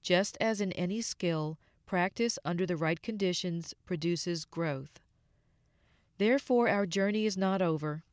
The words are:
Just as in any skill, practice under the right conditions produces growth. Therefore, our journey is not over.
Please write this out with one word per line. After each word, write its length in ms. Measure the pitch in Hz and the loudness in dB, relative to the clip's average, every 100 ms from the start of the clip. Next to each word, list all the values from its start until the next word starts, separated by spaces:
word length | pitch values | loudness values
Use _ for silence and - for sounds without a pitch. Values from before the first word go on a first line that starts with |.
Just 340 | - 180 202 - | 4 2 2 0
as 200 | 220 208 | -2 0
in 120 | 196 | -2
any 280 | - 180 214 | -2 -2 -2
skill, 560 | 226 - 175 165 151 160 _ _ - | -6 -2 0 0 -2 -6 _ _ -4
practice 500 | 190 180 - 233 - | 0 0 0 -2 0
under 220 | - 175 185 | -4 -2 0
the 100 | 170 | 0
right 240 | 160 165 | 0 0
conditions 760 | - 214 190 175 180 170 165 - - | -4 -2 0 0 -2 -4 -6 -14 -6
produces 580 | 175 165 175 - 170 | -4 0 -2 -2 -4
growth. 560 | - - 165 135 139 - _ _ _ _ _ _ _ _ _ _ _ _ | -6 -4 -2 -2 -8 -18 _ _ _ _ _ _ _ _ _ _ _ _
Therefore, 500 | 208 269 - 247 233 | 2 2 2 2 4
our 160 | 202 | 2
journey 420 | 196 190 196 208 214 | 0 0 0 2 0
is 100 | 190 | 0
not 260 | 190 190 | 0 2
over. 400 | 180 160 151 151 - | 2 0 -2 -6 -10